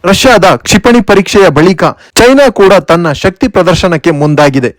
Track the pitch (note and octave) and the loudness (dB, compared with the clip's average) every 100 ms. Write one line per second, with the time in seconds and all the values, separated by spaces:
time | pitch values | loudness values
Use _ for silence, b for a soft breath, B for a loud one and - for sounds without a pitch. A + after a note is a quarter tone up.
0 | F3 G3 C4 A3+ F3+ B2 - G#3+ A#3+ A#3+ | -2 0 2 2 2 0 -2 -2 2 0
1 | A3+ G3+ G3 G#3 F#3+ C#3+ E3+ F3+ D#3+ - | 2 -2 0 0 2 2 0 0 -4 -6
2 | b - A#3 C4+ C#4 - G3 G3 - E3+ | b -2 2 2 0 2 2 2 0 -2
3 | E3+ C#3 F#3+ F#3 C4 - F3 E3+ F#3 E3 | -2 -4 -6 -4 -4 -2 -2 -2 -2 -2
4 | E3+ D3 D3+ D3 D3 C3+ B2 | -2 -2 -2 0 0 0 -6